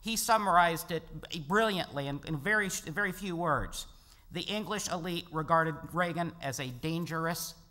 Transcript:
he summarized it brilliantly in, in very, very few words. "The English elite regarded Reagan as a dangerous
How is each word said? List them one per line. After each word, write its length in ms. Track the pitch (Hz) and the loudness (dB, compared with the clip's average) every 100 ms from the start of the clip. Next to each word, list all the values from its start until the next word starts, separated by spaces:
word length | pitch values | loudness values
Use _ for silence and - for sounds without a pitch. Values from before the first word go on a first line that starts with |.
he 160 | 214 220 | -2 -2
summarized 720 | - 220 202 175 170 165 - | 4 4 6 6 6 4 -2
it 120 | 160 - 156 - - 139 | -6 -6 -12 -10 -10 2
brilliantly 600 | 202 226 190 - 143 139 | 4 4 2 -2 -2 -4
in, 120 | 143 - | -4 -4
in 100 | 156 | -4
very, 300 | 151 214 196 | 2 2 2
very 440 | - - 156 202 | -4 -6 -2 -2
few 240 | 185 196 170 | -2 -6 -2
words. 500 | 170 139 92 - - - - - - | 2 2 0 -6 -12 -14 -20 -20 -10
"The 100 | 165 | -8
English 460 | - 208 180 202 - | -4 -4 -2 -4 -2
elite 380 | 175 175 170 170 | -4 -2 -4 -4
regarded 420 | 156 151 165 160 147 - | -6 4 4 4 0 -4
Reagan 400 | 160 175 165 170 - | 0 0 0 -2 -2
as 180 | 139 127 | -6 -4
a 60 | 131 | -6
dangerous 880 | 123 156 165 165 160 165 170 - - - | -4 -2 -2 -2 -2 -2 -2 -6 -10 -20